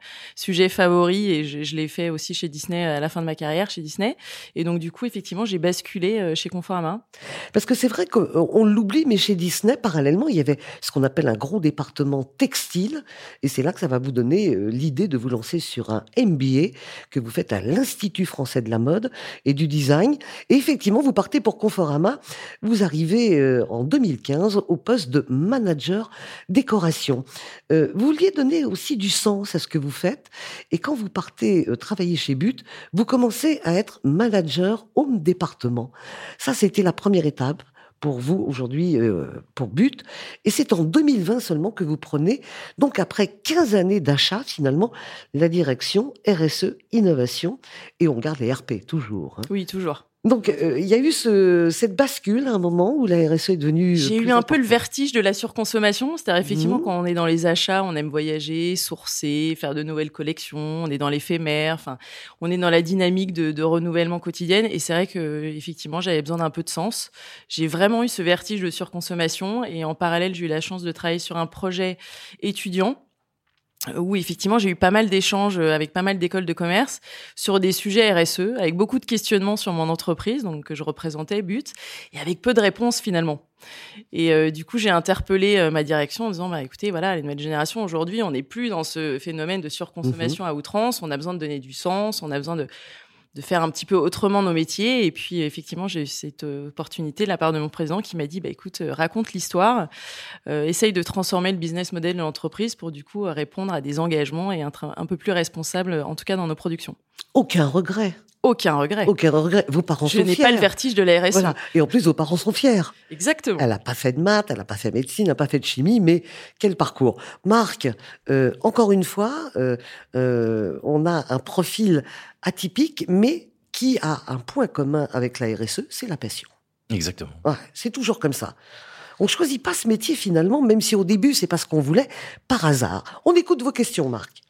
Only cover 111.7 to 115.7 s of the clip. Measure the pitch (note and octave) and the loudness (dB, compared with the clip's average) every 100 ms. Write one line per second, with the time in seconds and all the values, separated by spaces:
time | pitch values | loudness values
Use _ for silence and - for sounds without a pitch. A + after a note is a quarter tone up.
111.7 | E3 C#3+ B3 E3 D3+ D#3 F3 G#3+ - C4+ | 2 4 4 4 4 0 0 0 2 4
112.7 | G#3 - - _ - A#3+ D#4 B3+ E3+ B2 | 4 2 -8 _ -4 -2 0 0 2 2
113.7 | G2+ - B2 B2+ B2+ F#3 G#3 G#3 A2+ G2 | 2 -4 -2 0 2 2 2 0 -6 -6
114.7 | G2+ A2+ G#2+ C3 - G3 C3+ C#3+ C#3+ - | -6 -2 -2 -2 0 2 2 0 0 -2